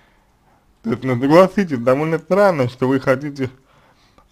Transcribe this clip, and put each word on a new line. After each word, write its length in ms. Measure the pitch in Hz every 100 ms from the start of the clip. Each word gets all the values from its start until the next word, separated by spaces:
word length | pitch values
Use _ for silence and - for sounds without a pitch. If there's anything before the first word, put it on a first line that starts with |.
| _ _ _ _ _ _ _ _
То 80 | 113
есть, 140 | 117
ну, 160 | 127 123
согласитесь, 580 | 139 160 185 196 185 131
довольно 400 | 120 131 156 160
странно, 500 | 156 185 202 165 123
что 200 | - 127
вы 120 | 135
хотите, 500 | 135 131 147 139 127 - _ _ _ _ _ _ _